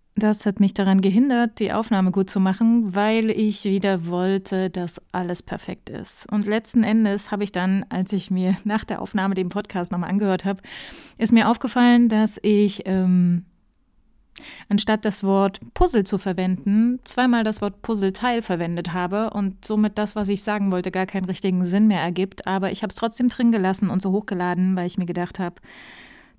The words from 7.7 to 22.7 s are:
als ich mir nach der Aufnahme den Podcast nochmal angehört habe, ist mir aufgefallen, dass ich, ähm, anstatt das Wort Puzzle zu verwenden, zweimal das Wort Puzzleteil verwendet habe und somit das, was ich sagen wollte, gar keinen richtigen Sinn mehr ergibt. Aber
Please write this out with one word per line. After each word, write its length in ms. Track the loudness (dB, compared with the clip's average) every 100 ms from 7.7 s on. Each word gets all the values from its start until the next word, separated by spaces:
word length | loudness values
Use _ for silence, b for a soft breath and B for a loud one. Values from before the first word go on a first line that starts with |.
| 0 -2
als 240 | -4 -2
ich 160 | -4 -2
mir 260 | -2 0 0
nach 200 | 0 -4
der 180 | -4 -8
Aufnahme 320 | -4 -2 -2
den 160 | 0 -2
Podcast 420 | -4 -6 -4 -4
nochmal 200 | -4 -2
angehört 340 | 0 0 0 -2
habe, 160 | -6 B B B B B B
ist 160 | 4
mir 160 | 4 4
aufgefallen, 600 | 0 -2 2 6 6 6
dass 300 | 4 0 0
ich, 400 | 2 4 4 0 -2
ähm, 600 | 0 4 4 4 2 -4 _ _ _ _ _ _ _ _ -20 B B B
anstatt 340 | -2 2 0
das 200 | 0 -2
Wort 360 | 0 2 2 -2 -10
Puzzle 300 | 0 2 2
zu 160 | 0 -2
verwenden, 800 | -2 -2 -2 -2 0 2 2 0 -4
zweimal 380 | 0 2 2
das 200 | 0 -2
Wort 180 | -4 -6
Puzzleteil 600 | -4 0 0 0 -2 -2
verwendet 500 | -2 -4 -2 -4 -4
habe 380 | -4 -2 -2 -2
und 340 | -2 -4 -4 -4
somit 320 | 0 0 0
das, 180 | -4 -2
was 140 | -2
ich 140 | -2
sagen 260 | -2 -2 0
wollte, 220 | 0 -2
gar 160 | -4 -4
keinen 180 | -4 -4
richtigen 400 | -2 0 0 2
Sinn 220 | 4 4
mehr 140 | 4
ergibt. 440 | -2 -2 -4 -4 -4
Aber 260 | -2 -2